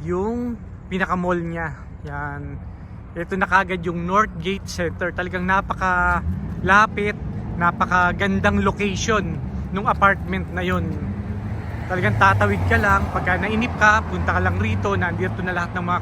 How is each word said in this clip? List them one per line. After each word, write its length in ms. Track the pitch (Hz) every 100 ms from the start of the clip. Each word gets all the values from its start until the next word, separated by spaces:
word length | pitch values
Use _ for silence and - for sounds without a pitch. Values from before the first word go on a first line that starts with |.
| 156
yung 480 | 180 208 240 247 220 190 - -
pinaka-mall 560 | 185 185 180 180 175
niya. 320 | 170 165 160 131 - - 151
Yan. 640 | 143 147 143 143 143 - - - - -
Ito 240 | - 170 190
na 80 |
kagad 400 | 190 185 185 185
yung 240 | 170 170 175
Northgate 560 | 196 214 180 160 196
Center. 480 | - - 170 156 180
Talagang 320 | 170 180 185
napakalapit, 1700 | 180 190 196 185 185 180 180 175 165 - - - 175 202 214 - 208 - - - - -
napakagandang 1040 | 175 170 180 180 180 175 196 196 202 202
location 720 | 196 196 202 185 - 214 185 156 - - -
nung 160 | 185
apartment 640 | 226 208 196 190 175 185 175 175
na 80 |
yun. 240 | 180 185 170 196 - - - - - - - - -
Talagang 240 | 185 208 202
tatawid 480 | 196 196 208 202 -
ka 80 | 226
lang, 240 | 208 196 196
pagka 240 | 185 180 180
nainip 400 | 190 220 240 -
ka, 240 | 214 214 214
punta 240 | 180 170
ka 80 | 180
lang 160 | 185 92
rito, 400 | 92 92 101 135
nandito 480 | 180 170 185 -
na 80 | 180
lahat 240 | 175 175 180
ng 80 |
mga 160 | 175 175